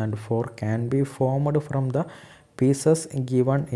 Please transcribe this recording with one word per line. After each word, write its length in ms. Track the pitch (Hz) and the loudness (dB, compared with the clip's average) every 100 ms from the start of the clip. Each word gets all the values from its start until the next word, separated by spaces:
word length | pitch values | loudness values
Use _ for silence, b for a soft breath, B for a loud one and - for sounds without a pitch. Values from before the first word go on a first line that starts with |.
and 80 | 110 | 0
four 300 | 104 - 113 | -4 -2 -2
can 460 | 120 - 107 113 120 | -2 -4 -2 -2 0
be 80 | 135 | 0
formed 560 | 139 - 131 135 147 147 | 0 0 0 2 0 0
from 320 | 151 135 131 | -2 -2 -2
the 120 | 131 170 B B B _ - | -2 -4 B B B _ 0
pieces 600 | 127 139 156 160 - 139 | 2 4 4 2 0 -6
given 380 | 127 127 127 139 151 | 0 2 2 2 0